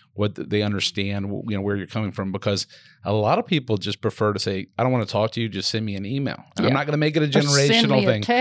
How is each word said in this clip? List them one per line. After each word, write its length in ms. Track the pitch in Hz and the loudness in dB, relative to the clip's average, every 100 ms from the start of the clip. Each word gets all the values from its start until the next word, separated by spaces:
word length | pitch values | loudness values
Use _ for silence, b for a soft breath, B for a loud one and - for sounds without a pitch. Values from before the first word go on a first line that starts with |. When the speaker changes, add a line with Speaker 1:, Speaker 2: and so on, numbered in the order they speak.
| B | B
Speaker 1:
what 220 | 101 104 | -4 -2
th-, 160 | - - | -2 -2
they 100 | 104 | 0
understand, 640 | 104 98 - - 98 101 98 | 0 0 -2 -2 -4 -4 -4
wh-, 200 | 98 110 | -6 -4
you 60 | 101 | -4
know, 60 | |
where 120 | 101 | -2
you're 120 | 101 90 | -4 -4
coming 260 | 113 104 | -4 -4
from, 180 | - 95 | -4 -4
because 360 | 98 107 98 - B B B - | -2 0 -2 -4 B B B -2
a 80 | |
lot 240 | 107 107 190 | 2 2 2
of 80 | 226 | 2
people 320 | 160 123 104 | 0 0 -2
just 240 | 104 - | -2 -4
prefer 320 | - - 104 | -4 0 0
to 40 | 101 | 0
say, 280 | 113 95 - - | -2 -4 -4 -2
"I 40 | |
don't 100 | 127 | 0
wanna 140 | 127 101 | 0 0
talk 240 | 101 107 | 0 0
to 100 | 117 | -2
you, 80 | 113 | -4
just 220 | 95 - | -4 -4
send 160 | 113 110 | -2 -4
me 80 | 98 | -6
an 80 | |
email." 400 | 101 139 127 - - - | -4 -4 -4 -6 -8 0
And 80 | - | 2
I'm 60 | |
Speaker 2:
Yeah. 60 | 135 | 2
Speaker 1:
not 60 | |
gonna 140 | 147 147 | 0 0
make 180 | 151 156 | 2 2
it 60 | |
a 160 | 151 139 | 2 2
Speaker 2:
Or 20 | |
send 60 | 143 | 4
Speaker 1:
generational 540 | 139 143 226 233 214 | 4 4 4 4 4
Speaker 2:
me 40 | |
a 20 | - | 4
Speaker 1:
thing 160 | 107 107 247 | 2 2 2